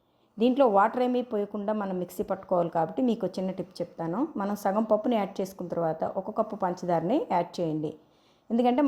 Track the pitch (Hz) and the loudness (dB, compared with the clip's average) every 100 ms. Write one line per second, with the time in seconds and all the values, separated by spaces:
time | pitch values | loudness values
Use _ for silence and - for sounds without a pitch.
0 | _ _ _ - 247 254 254 196 220 247 | _ _ _ 0 2 4 6 6 4 2
1 | 247 247 240 208 202 214 202 214 190 185 | 0 0 -2 -4 -4 -4 -4 -2 -2 -4
2 | 180 - 175 190 - 180 170 165 165 277 | -4 -4 -4 -4 0 0 2 0 -2 0
3 | 247 214 - 190 185 185 175 - 170 - | 0 0 -2 -4 -4 -4 -8 -8 -8 -6
4 | 165 196 311 220 196 208 202 208 226 214 | -4 -2 -2 -4 -4 -2 0 0 2 2
5 | 254 226 185 - 185 - 175 170 160 160 | 2 0 0 -4 -6 -6 -6 -2 -2 -2
6 | 185 190 214 214 214 202 185 175 180 165 | -4 -4 -4 -2 -2 -2 -2 -2 0 0
7 | 165 302 494 180 175 - 165 151 151 - | 2 0 2 0 0 -2 -2 -2 -4 -8
8 | _ _ _ _ - 233 247 254 | _ _ _ _ -2 2 4 4